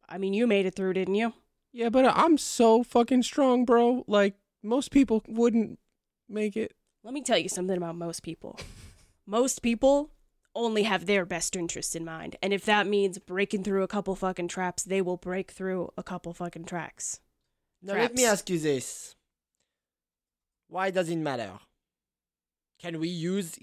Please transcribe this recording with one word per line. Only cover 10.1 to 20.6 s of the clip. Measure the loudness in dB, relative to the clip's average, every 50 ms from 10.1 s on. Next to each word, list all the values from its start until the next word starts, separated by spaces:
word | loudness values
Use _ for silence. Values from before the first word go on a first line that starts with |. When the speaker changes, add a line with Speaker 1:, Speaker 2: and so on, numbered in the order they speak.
| -8 _ _ _ _ _ _ _ -6
Speaker 1:
only | -4 -2 0 2 2 2
have | 2 0 0 0
their | 2 0 0 0
best | 0 -4 -4 -4 -4 -4
interests | -4 -6 -6 -6 -6 -8 -8 -6
in | -8 -8
mind. | -10 -10 -10 -12 -12 -10 -6 -4
And | -2 -2
if | -2 0
that | 2 2 2 2
means | 2 2 2 0 0 -2 -6
breaking | -12 -8 -4 -2 -2 -2 -2 -4 -2
through | -2 0 0 0
a | -2
couple | -2 -4 -4 -4 -4
fucking | -4 -4 -6 -4 -4 -6 -6
traps, | -6 -4 -6 -4 -4 -6 -6
they | -2 -2 -2 0
will | -2 -4 -6
break | -6 -6 -6 -6 -6 -8
through | -10 -10 -6 -6 -4 -4 -6 -8 -10 -12
a | -12
couple | -10 -10 -10 -10 -12 -10
fucking | -10 -10 -10 -10 -12 -12
tracks. | -10 -8 -8 -8 -10 -12 -12 -10 -10 -10 -12 _ _ _ _ _ _ _ _ _ _ _ _ -10
Speaker 3:
Now, | -4 -2
let | 0 0 0 2
me | 2 2
Speaker 1:
Traps. | 4 2 2
Speaker 3:
ask | 0 -2
you | -4 -2
this. | 0 0 0 -2 -2 -6 -12 -14 -16 -18 -20 _ _ _ _ _ _ _ _ _ _ _ _ _ _ _ _ _ _ _ _ _ _ _ _ _ _ _ _ _